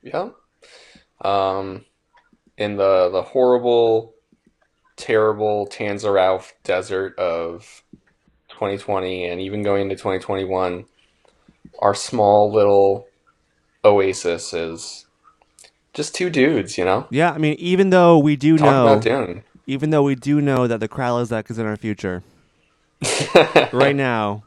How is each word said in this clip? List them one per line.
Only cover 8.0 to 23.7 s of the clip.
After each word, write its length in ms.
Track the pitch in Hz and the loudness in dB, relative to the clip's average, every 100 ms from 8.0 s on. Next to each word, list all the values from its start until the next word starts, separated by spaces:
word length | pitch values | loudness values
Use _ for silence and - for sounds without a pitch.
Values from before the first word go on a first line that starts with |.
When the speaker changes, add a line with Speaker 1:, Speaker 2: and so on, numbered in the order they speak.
| _ _ _ _ _ | _ _ _ _ _
Speaker 1:
twenty 280 | - 104 101 | -8 -6 -6
twenty 480 | - 98 92 92 87 | -6 -4 -4 -6 -8
and 140 | 87 | -8
even 200 | 95 104 | -8 -6
going 200 | 104 98 | -2 -2
into 120 | 98 95 | -2 -6
twenty 240 | 107 95 | -4 -6
twenty-one, 680 | - 98 95 92 92 90 101 _ _ _ _ _ _ _ - - | -4 -6 -2 -2 -2 -6 -12 _ _ _ _ _ _ _ -20 0
our 140 | 104 101 | 0 0
small 560 | - 123 104 104 104 | -4 0 4 4 4
little 560 | 107 101 101 98 98 - _ _ _ _ _ _ _ | 2 4 4 4 0 -6 _ _ _ _ _ _ _
oasis 720 | 107 104 95 95 90 85 - | 4 4 2 -2 -4 -4 -6
is 520 | 85 82 82 - - _ _ _ _ _ _ - _ _ | -8 -8 -10 -16 -18 _ _ _ _ _ _ -20 _ _
just 200 | - 151 - | -10 -10 -4
two 140 | 180 | -4
dudes, 480 | 160 131 147 92 - | 2 2 2 -4 -4
you 60 | |
know? 240 | 92 98 - | -2 -2 -2
Speaker 2:
Yeah, 220 | 127 170 | -2 -2
I 60 | 170 | 0
mean, 180 | 151 151 | -2 -2
even 320 | 175 185 196 | -2 0 4
though 260 | 180 175 165 | 6 8 6
we 180 | 143 147 | 6 2
do 220 | 143 160 | 2 4
Speaker 1:
Talk 80 | 147 | 4
Speaker 2:
know, 220 | 135 117 | 4 4
Speaker 1:
about 160 | 107 | 4
Dune. 400 | 113 135 101 87 - _ - | 2 -2 -4 -10 -16 _ -10
Speaker 2:
even 220 | 139 151 | -6 0
though 120 | 156 | 2
we 120 | 139 131 | 2 0
do 260 | 139 147 | 0 0
know 260 | 143 131 123 | 2 0 0
that 120 | 113 | -2
the 100 | 107 | -4
Kralizak 600 | - 123 120 120 113 104 | -4 -4 -2 -2 -6 -6
is 80 | 113 | -8
in 60 | 110 | -6
our 120 | 107 | -6
future, 460 | 113 104 101 90 - _ _ _ _ _ _ _ | -8 -6 -6 -8 -12 _ _ _ _ _ _ _
Speaker 1:
<laughs> 340 | - 453 - - 156 165 123 | -8 -6 2 2 4 2 0